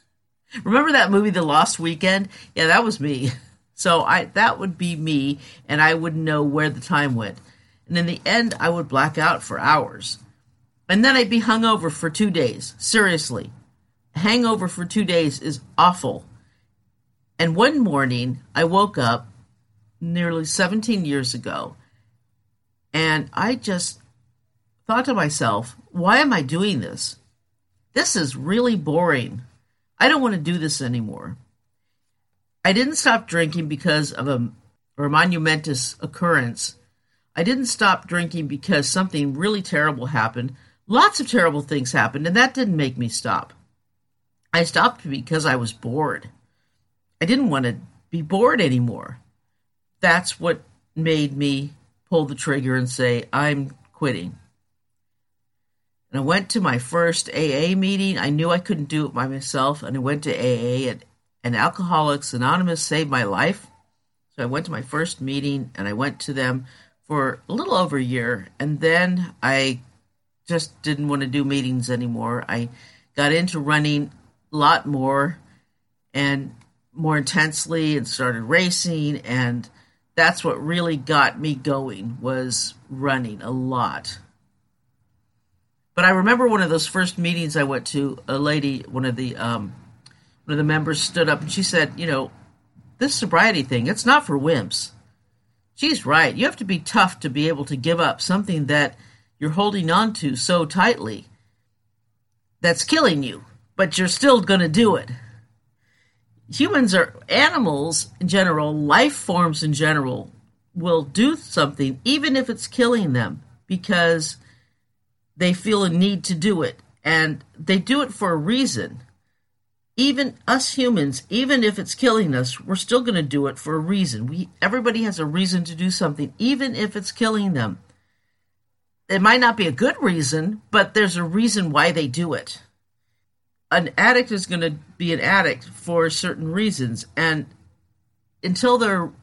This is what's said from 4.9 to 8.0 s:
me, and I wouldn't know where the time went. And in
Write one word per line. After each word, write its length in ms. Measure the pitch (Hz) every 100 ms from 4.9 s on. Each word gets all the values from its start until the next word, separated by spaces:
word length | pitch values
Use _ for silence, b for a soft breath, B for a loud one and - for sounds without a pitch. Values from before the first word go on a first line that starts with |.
| 160
me, 440 | 156 147 135 143 B B -
and 140 | 151
I 140 | 156 165
wouldn't 280 | 165 160
know 200 | 156 151
where 260 | 147 147 151
the 100 | 127
time 360 | - 156 143 117
went. 240 | 107 - b b b b -
And 100 |
in 80 | 175